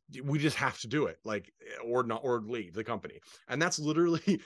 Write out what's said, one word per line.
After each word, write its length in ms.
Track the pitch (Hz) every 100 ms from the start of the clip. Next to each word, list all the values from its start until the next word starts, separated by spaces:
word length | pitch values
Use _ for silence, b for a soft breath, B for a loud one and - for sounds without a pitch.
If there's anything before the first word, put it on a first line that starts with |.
| - 131
we 160 | 139 147
just 180 | 151 -
have 220 | 135 -
to 60 | 117
do 200 | 127 110
it, 120 | 82
like, 280 | 107 107 95 _ 113 113
or 180 | 117 123
not, 180 | 120 113
or 180 | 131 120
leave 340 | 107 120 90
the 100 | 87
company." 360 | 113 110 - - B B -
And 120 | 131
that's 180 | 170 170
literally, 640 | 151 156 175 165 - 175